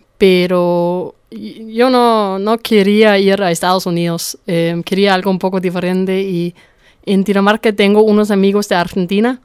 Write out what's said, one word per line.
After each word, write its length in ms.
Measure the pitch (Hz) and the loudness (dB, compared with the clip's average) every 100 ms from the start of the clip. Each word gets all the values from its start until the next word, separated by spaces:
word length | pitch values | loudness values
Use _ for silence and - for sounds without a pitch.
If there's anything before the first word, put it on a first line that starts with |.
| _ - | _ 0
pero 960 | 190 180 180 180 175 175 175 180 - - _ | 2 4 2 0 0 0 -2 -4 -8 -14 _
y-, 400 | 226 214 - 226 | -16 -16 -16 -8
yo 160 | 220 254 | 0 2
no, 480 | 247 240 220 196 190 | 2 2 2 -2 -4
no 200 | 208 233 | -2 -4
quería 600 | - 214 196 214 220 196 | 0 2 4 4 4 4
ir 240 | 196 196 | 2 2
a 80 | 185 | 0
Estados 360 | 170 180 185 180 | 0 0 0 -2
Unidos. 520 | 170 170 170 - - - | -2 -2 -4 -8 -12 -6
Em, 360 | 170 165 170 | -2 -2 -4
quería 320 | - 190 202 | -4 0 2
algo 160 | 185 196 | 0 0
un 80 | 185 | -2
poco 220 | 190 190 | -2 -4
diferente 640 | 180 180 175 185 190 190 | -4 -4 -4 -2 -2 -4
y 320 | 196 175 175 - _ _ _ _ | -4 -4 -6 -10 _ _ _ _
en 200 | - 196 | -2 0
Dinamarca 480 | 190 196 196 214 220 | 2 2 2 0 0
tengo 300 | 208 202 208 | 0 2 4
unos 280 | 220 208 214 | 4 2 2
amigos 380 | 196 196 208 202 | 2 2 0 -2
de 80 | 185 | -2
Argentina 640 | 175 196 175 196 240 254 | -2 -4 -2 0 0 -2